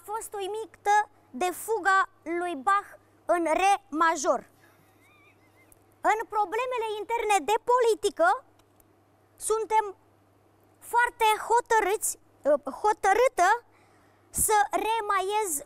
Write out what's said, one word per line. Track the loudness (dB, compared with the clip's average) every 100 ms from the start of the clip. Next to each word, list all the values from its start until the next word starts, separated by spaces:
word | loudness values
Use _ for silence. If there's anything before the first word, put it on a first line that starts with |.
| -4
fost | -8 -8
uimită | -8 -6 -6 -10 -6 0 2 0 _ _
de | -4 -4 -4
fuga | -4 -2 2 2 0 _ -8 -6
lui | -4 -4 0
Bach | 0 -2 -18 _ _
în | -2 -2 0 0
re | 2 0 -2
major. | 0 0 0 -2 -2 -4 _ _ _ _ _ _ _ _ _ _ _ _ _ _ _ -2
În | 0 -2
problemele | -4 -2 -4 -4 -4 -6 -8
interne | -6 -4 0 0 0
de | -2 2
politică, | 2 2 0 -2 0 2 0 -4 _ _ _ _ _ _ _ _ -10
suntem | -4 -4 0 0 0 -6 _ _ _ _ _ _ _ _
foarte | -4 0 0 2 0 0 0
hotărâți, | 0 2 2 2 -2 -4 -8 _ _ -2 0 -2 -2
hotărâtă | 0 0 2 4 2 4 2 2 -4 _ _ _ _ _ _
să | -4 2 2 2
remaiez | -2 -2 -4 -2 -4 -2 -2 -2 -6